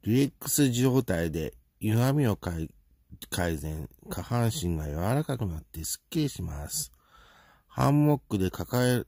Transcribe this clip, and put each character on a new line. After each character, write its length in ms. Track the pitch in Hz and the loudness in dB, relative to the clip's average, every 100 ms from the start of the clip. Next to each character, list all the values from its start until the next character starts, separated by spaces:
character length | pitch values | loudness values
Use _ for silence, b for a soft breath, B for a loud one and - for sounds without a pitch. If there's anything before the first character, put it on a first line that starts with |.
リ 200 | 101 120 | 2 2
ラ 40 | 143 | 2
ッ 60 | _ | _
ク 100 | - | -4
ス 200 | - 139 | 2 2
状 340 | 120 131 127 | 4 4 2
態 260 | 127 85 85 | 0 0 0
で 240 | 80 73 - _ _ | -2 -6 -8 _ _
歪 360 | 107 110 127 | 0 2 2
み 120 | 143 131 | 2 2
を 80 | |
か 240 | 98 - 82 | 0 -4 -6
い-、 100 | 80 _ _ _ _ - - | -8 _ _ _ _ -20 -8
改 280 | - 87 80 | -2 0 0
善、 300 | 76 78 71 _ - | -4 -8 -10 _ -12
下 140 | - | -10
半 220 | 87 120 117 | -4 0 0
身 300 | - 87 82 | 0 -2 -2
が 100 | 76 | -2
柔 100 | 73 | -2
ら 260 | 92 135 | 0 -2
か 160 | 156 127 | -2 -4
く 80 | 107 | -4
な 120 | 80 | -6
っ 40 | |
て 220 | - 82 | -10 -12
す 160 | 78 - | -10 -10
っ 40 | _ | _
き 120 | 160 | -2
り 60 | 147 | -2
し 140 | - | -4
ま 260 | 85 71 73 | -8 -8 -8
す。 220 | - 151 b b b b b b b b | -10 -10 b b b b b b b b
ハ 220 | - 131 | 0 4
ン 160 | 143 147 | 6 6
モ 120 | 143 | 2
ッ 40 | _ | _
ク 100 | 104 | 0
で 120 | 92 | 0
抱 520 | - 87 123 123 | -2 -2 2 4
え 20 | 123 | 2